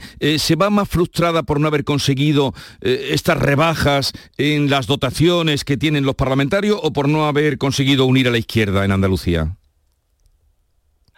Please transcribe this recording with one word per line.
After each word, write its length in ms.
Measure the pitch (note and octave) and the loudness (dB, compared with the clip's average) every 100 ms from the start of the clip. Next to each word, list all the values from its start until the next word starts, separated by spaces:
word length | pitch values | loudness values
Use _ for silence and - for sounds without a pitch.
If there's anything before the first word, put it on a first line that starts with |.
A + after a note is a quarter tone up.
| - - | -6 -6
eh, 180 | C#3+ D3+ | -2 -2
se 160 | - | 0
va 160 | D#3+ G3 | 0 2
más 180 | G#3 G3 | 0 0
frustrada 540 | E3 E3+ - E3+ E3 | -2 -2 0 0 0
por 160 | D3 D3 | 0 0
no 80 | D3+ | 0
haber 160 | D3+ | 0
conseguido, 720 | C#3+ C#3+ - C3+ D3 C#3+ C3+ - - - | 0 -2 0 0 2 2 0 -2 -14 -8
eh, 280 | - B2+ B2+ | -2 -2 -2
estas 260 | D#3 - D3+ | -4 0 0
rebajas 760 | C#3 C#3+ E3 D#3 C#3+ C#3 C3 - - - | 2 2 2 0 0 0 -2 -8 -12 -4
en 320 | D3 D3 D3 | -2 0 0
las 160 | C#3 C3 | 0 0
dotaciones 800 | C#3 C3 - D#3+ F3 D#3+ C#3+ | -2 -2 0 2 2 0 -2
que 120 | - C#3 | -2 -2
tienen 280 | D#3 D3+ | 0 0
los 100 | C3+ | 0
parlamentarios 640 | C3 B2+ C3+ C#3 G3 G#3 G#3 | -2 0 0 0 0 0 0
o 120 | D#3 | -2
por 160 | C#3+ C#3 | 0 0
no 180 | D3+ D3+ | 2 0
haber 320 | D3 D3+ C3+ | 2 0 0
conseguido 480 | C#3 C3+ C#3 C#3 C3 | -2 0 2 2 4
unir 220 | C3 B2 | 4 2
a 20 | |
la 80 | A#2+ | 0
izquierda 460 | G#2+ A2+ G#2+ F#2+ | -2 -2 0 0
en 80 | G2 | 0
Andalucía? 640 | G2 F#2+ F#2 - E2 D#2+ F2+ _ _ _ _ _ _ _ _ _ _ _ _ _ _ _ | 2 0 0 0 -2 -2 -8 _ _ _ _ _ _ _ _ _ _ _ _ _ _ _